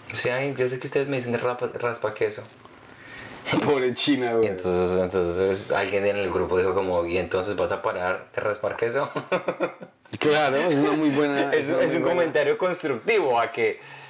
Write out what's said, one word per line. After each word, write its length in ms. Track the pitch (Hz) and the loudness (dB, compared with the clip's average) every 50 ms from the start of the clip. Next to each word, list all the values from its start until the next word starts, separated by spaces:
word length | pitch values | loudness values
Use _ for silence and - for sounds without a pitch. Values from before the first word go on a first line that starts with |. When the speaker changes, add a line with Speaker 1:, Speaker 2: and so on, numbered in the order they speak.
| - - | -16 -4
Speaker 1:
O 40 | - | -2
sea, 220 | - - 123 123 | 0 0 0 0
"Ay, 180 | 131 139 143 131 | 0 -2 -2 0
yo 100 | 127 127 | 0 0
sé 120 | 127 131 127 | 0 -2 -4
que 80 | - | -8
ustedes 200 | - - 143 135 | -2 0 0 0
me 100 | 143 139 | 0 -2
dicen 160 | 127 120 120 120 113 | -2 -2 -2 -2 0
rapa-, 320 | 113 123 123 - 123 110 - 120 | 0 -2 -2 -2 -4 -6 -4 -4
raspa 340 | 120 120 113 - - 107 104 | -4 -4 -2 -2 -4 -4 -2
queso". 280 | - 113 104 - - - - - - - - - - - - - - - - - - - - - - - - - 151 - | 0 -2 -2 -2 -6 -12 -16 -20 -20 -20 -20 -20 -20 -20 -20 -20 -20 -20 -18 -18 -16 -16 -16 -16 -12 -4 -2 0 2 2
Speaker 2:
Pobre 280 | 147 147 135 131 123 120 | 2 2 4 2 0 0
China, 400 | - - 147 139 127 123 117 117 | 0 2 2 2 2 2 2 4
güey. 140 | 113 110 | 4 2
Speaker 1:
Entonces, 520 | 101 95 92 90 92 90 90 92 90 92 92 | 2 0 -2 -2 0 2 2 2 2 2 2
entonces 720 | 92 90 95 95 87 85 85 90 95 98 95 101 104 - | 2 2 2 0 2 2 2 2 2 2 2 0 -2 -2
alguien 340 | - 98 98 95 101 98 98 | 0 0 0 0 0 0 2
en 120 | 101 101 | 2 0
el 140 | 101 98 90 | 0 -2 0
grupo 260 | 85 92 87 80 90 | 0 0 0 2 2
dijo 160 | 92 92 95 92 | 2 2 2 2
como, 320 | 98 95 92 90 85 85 | 0 0 2 0 0 0
"¿Y 120 | 85 87 92 | 0 -2 -2
entonces 360 | 87 82 - 92 90 104 98 | -2 0 -2 -2 -2 -2 -2
vas 160 | 90 90 85 | -2 0 0
a 100 | 98 - - | -2 -2 -2
parar 440 | 110 98 92 90 92 95 - - - - | -4 -2 -2 -2 -2 -2 -4 -8 -8 -8
de 60 | 101 | -4
raspar 340 | 101 107 101 - - 101 - | -2 -2 -2 -2 -4 -4 -2
queso?". 360 | - 117 117 120 139 147 139 - | -2 -2 -2 0 -2 -4 -2 -6
<laughs> 80 | 147 - - 185 180 - - - - 185 - - - 190 - _ _ _ - 113 | -8 -4 -2 -2 -2 -2 -4 -4 -4 -6 -6 -6 -12 -18 -20 _ _ _ -16 -6
Speaker 2:
Claro, 400 | - - 151 147 156 151 135 131 | 0 2 2 4 4 2 2 2
es 160 | 143 165 180 151 | 2 2 2 2
una 160 | 139 151 151 151 | 2 2 2 2
muy 180 | 156 156 147 | 2 2 2
buena, 400 | 139 147 147 143 143 139 139 139 | 2 2 2 2 2 0 0 2
Speaker 1:
<laughs> 20 | 147 | 0
Es, 120 | 151 135 | 0 0
Speaker 2:
es 40 | 143 | 0
una 120 | 175 170 | 0 2
Speaker 1:
es 60 | 175 156 | 2 2
Speaker 2:
muy 80 | 160 | 2
Speaker 1:
un 40 | 165 | 0
Speaker 2:
buena. 140 | 160 170 175 | 0 2 2
Speaker 1:
comentario 420 | 175 170 160 135 151 139 143 151 | 2 0 2 2 2 2 2 0
constructivo 840 | 151 185 180 170 - - 147 127 110 - 220 233 208 165 135 117 117 | 0 0 -2 -2 -2 -2 -4 -4 -2 0 0 2 2 2 2 2 2
a 120 | 113 110 | 0 0
que 280 | - 120 113 107 - - - - - - - | 0 0 0 0 0 -2 -10 -18 -20 -20 -20